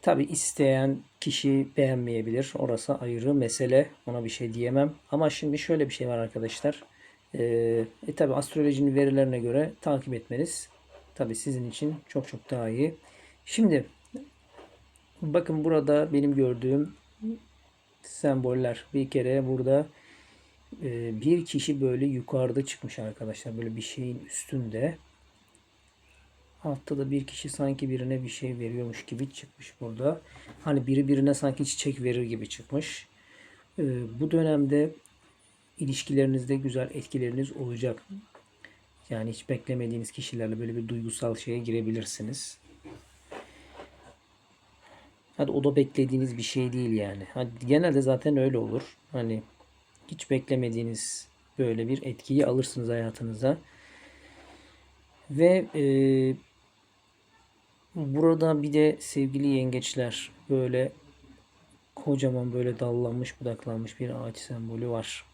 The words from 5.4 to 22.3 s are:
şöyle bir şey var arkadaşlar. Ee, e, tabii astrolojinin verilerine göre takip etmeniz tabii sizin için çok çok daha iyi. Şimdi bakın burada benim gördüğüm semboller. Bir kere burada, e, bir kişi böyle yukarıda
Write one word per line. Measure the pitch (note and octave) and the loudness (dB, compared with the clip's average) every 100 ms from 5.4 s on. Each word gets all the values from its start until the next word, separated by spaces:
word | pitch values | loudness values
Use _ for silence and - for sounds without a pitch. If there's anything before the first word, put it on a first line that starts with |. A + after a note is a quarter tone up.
| D#3 C#3+ | -4 -4
şöyle | - D#3+ C#3 | 0 2 2
bir | |
şey | - B2 | -2 -4
var | A#2 | -2
arkadaşlar. | A2+ A2+ A2+ - C#3+ - - _ - _ _ - | -2 -4 -6 -2 -4 -4 -12 _ -20 _ _ -2
Ee, | A#2 A#2 A#2 A#2 A2+ - - | 2 2 4 2 0 -6 -10
e, | D3 | 0
tabii | - | 2
astrolojinin | C3 C#3 D#3+ D3 C3+ C#3+ C3+ | 2 -2 2 2 4 4 4
verilerine | C#3 C3+ C3+ B2 | 4 4 4 2
göre | A#2+ C3 D#3 - | 0 0 0 -2
takip | - C#3 C3+ | -2 -2 -2
etmeniz | A#2+ - B2 E3 - - _ _ - - - | -8 -4 -4 -4 -4 -12 _ _ -20 -20 -6
tabii | A#2+ A2 | -4 -4
sizin | - C3 A#2+ | -4 -4 -4
için | A2 D3+ D#3 - | -4 -4 -4 -6
çok | C#3+ C3 | -6 -6
çok | B2 - | -12 -8
daha | B2+ A2+ | -4 -2
iyi. | A2+ D3+ D#3+ - - - _ - | 0 -2 -2 -20 -20 -20 _ -8
Şimdi | - A3 D3 - _ _ - - _ _ - - - _ _ _ _ | 2 4 4 0 _ _ -16 -16 _ _ -20 -20 -20 _ _ _ _
bakın | D#3+ D#3+ E3+ D#3+ | 0 0 2 0
burada | D#3 D#3 C#3+ D3 D#3+ | 2 2 4 4 4
benim | C#3+ C#3+ C3+ | 2 2 4
gördüğüm | B2+ A#2+ B2+ C3+ D#3 - _ _ A3 A3+ - _ _ _ _ _ | 2 2 2 2 0 -6 _ _ -8 -8 -12 _ _ _ _ _
semboller. | - - D3+ C3 B2+ B2+ B2+ A#2+ - | -20 -2 0 2 2 0 0 -4 -4
Bir | C#3+ C3+ | -2 0
kere | C#3 B2 C3+ C3 | 0 2 2 2
burada, | C3 B2+ C#3 D3+ - - - - _ _ _ _ - | 0 4 4 2 -10 -20 -20 -20 _ _ _ _ -10
e, | C#3+ A#2 A#2 A2 | -6 -4 -4 -2
bir | C3+ F3 E3+ | 2 2 2
kişi | C#3+ C3+ C#3+ | -4 -2 0
böyle | C3+ B2+ C#3 | 2 2 0
yukarıda | C3 A#2+ | -2 -2